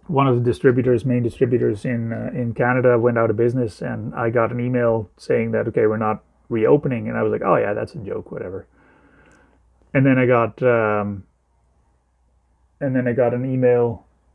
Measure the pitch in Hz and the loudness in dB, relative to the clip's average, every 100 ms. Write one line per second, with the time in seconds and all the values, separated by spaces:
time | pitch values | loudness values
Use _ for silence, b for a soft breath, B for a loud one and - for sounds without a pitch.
0 | - 139 139 123 120 113 135 127 127 120 | -4 0 2 2 0 2 2 2 2 0
1 | 135 123 117 - 131 123 120 101 - 120 | 0 -2 -2 0 0 2 0 -2 -4 -4
2 | 113 113 113 147 120 110 123 127 123 120 | -4 -6 -8 -6 -4 -2 0 2 4 4
3 | 120 117 113 107 120 127 117 - - 113 | 2 2 0 2 0 0 -4 -6 -8 -8
4 | 107 123 117 117 110 120 123 127 120 113 | -8 -4 -2 0 0 -2 -2 0 0 0
5 | 104 _ - 123 113 110 110 110 107 107 | -4 _ -2 -2 0 -2 -2 0 0 2
6 | 110 107 _ _ - 117 110 147 147 120 | -2 -4 _ _ -6 0 4 4 2 -4
7 | 110 117 110 107 - - 104 107 117 160 | -4 -2 -2 0 0 2 0 -4 -8 -10
8 | 98 98 - - 98 95 - b b b | -10 -10 -10 -12 -10 -12 -14 b b b
9 | b b b b b b _ _ _ 139 | b b b b b b _ _ _ 0
10 | 135 131 127 123 113 - 127 117 107 104 | 2 4 4 2 0 0 2 2 2 0
11 | 104 101 - _ _ _ _ _ _ _ | -2 -6 -12 _ _ _ _ _ _ _
12 | _ _ _ _ _ _ _ - 139 131 | _ _ _ _ _ _ _ -8 -4 -2
13 | 123 117 120 120 131 131 127 120 120 113 | 0 2 0 0 -2 2 4 4 2 -2
14 | _ _ _ | _ _ _